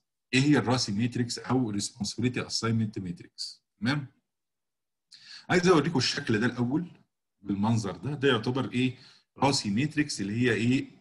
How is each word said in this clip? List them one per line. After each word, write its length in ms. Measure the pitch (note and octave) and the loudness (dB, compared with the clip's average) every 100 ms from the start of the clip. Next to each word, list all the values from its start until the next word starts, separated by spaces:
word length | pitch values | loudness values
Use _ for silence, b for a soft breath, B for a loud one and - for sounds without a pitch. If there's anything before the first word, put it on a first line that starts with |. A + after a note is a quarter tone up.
| _ _ _ | _ _ _
ايه 60 | C3 | 2
هي 180 | D3 C#3 | 4 4
الراسي 340 | G#2 B2+ - | 4 0 0
ماتريكس 460 | G2+ A#2+ A#2+ A#2 - | 0 -2 -2 -4 -6
او 320 | - B2+ A#2 | -2 0 0
ريسبونسبيلتي 760 | G2+ - - G2+ - B2 A#2 - | -4 -6 -6 -8 -2 -2 -2 -4
اساينمنت 520 | - A2+ A#2 G#2+ G#2 | -4 0 0 -2 -4
ماتريكس؟ 680 | F#2 F2 - - - - _ _ | -8 -10 -14 -14 -14 -14 _ _
تمام؟ 260 | A2+ D3 B2+ _ _ _ _ _ _ _ _ _ _ B B B - | -4 -2 -6 _ _ _ _ _ _ _ _ _ _ B B B 0
عايز 180 | F3 F3 | 2 6
اوريكم 300 | E3+ F3 C#3 | 6 4 2
الشكل 420 | A#2 - - G#2+ | 0 -2 0 2
ده 60 | A#2+ | 2
الاول 400 | B2 A#2+ D#3 F3 - _ _ _ _ | 0 0 0 -4 -12 _ _ _ _
بالمنظر 560 | G2 G2 G#2+ A#2 G2 F2 | -6 0 2 2 -2 -6
ده، 180 | B2 | -6
ده 140 | D3 C3+ | 0 2
يعتبر 420 | A2+ A#2+ C3 B2+ | 2 0 -2 -2
ايه؟ 240 | B2 B2+ B B B _ - | 0 -2 B B B _ -2
راسي 320 | C3+ C3+ G#2+ | 0 0 0
ماتريكس، 500 | G2+ D3 D3 D3 - | -2 0 -2 -2 -4
اللي 120 | G2 A2 | -4 0
هي 120 | B2 | 0
ايه؟ 380 | G#2 A#2+ C3+ C#3 - | 2 2 0 -2 -12